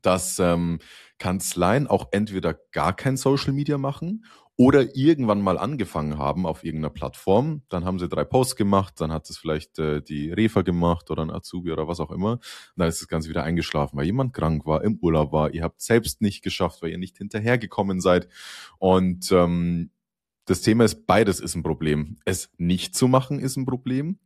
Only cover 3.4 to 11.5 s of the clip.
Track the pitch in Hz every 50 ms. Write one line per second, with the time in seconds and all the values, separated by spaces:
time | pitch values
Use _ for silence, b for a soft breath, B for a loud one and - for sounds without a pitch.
3.4 | - - 135 139 143 151 147 139 135 139 139 - 160 170 208 220 b b b b
4.4 | b b b - 123 131 151 139 127 - - 131 131 156 165 147 127 110 104 101
5.4 | 98 95 90 - 92 120 151 135 98 - - 85 76 76 73 73 69 71 73 85
6.4 | 92 80 78 - - - - 78 78 76 - - 73 67 - - - 98 98 107
7.4 | 135 160 156 - _ _ - 90 82 92 92 90 87 82 - 78 73 - - 131
8.4 | 127 - - - 107 101 98 98 95 - _ - 82 78 80 78 - - 85 -
9.4 | - 80 78 78 - _ _ - 78 76 76 73 73 - 76 71 73 80 87 107
10.4 | 110 110 - 101 87 92 87 87 85 85 85 82 _ - 80 80 80 80 82 82
11.4 | - -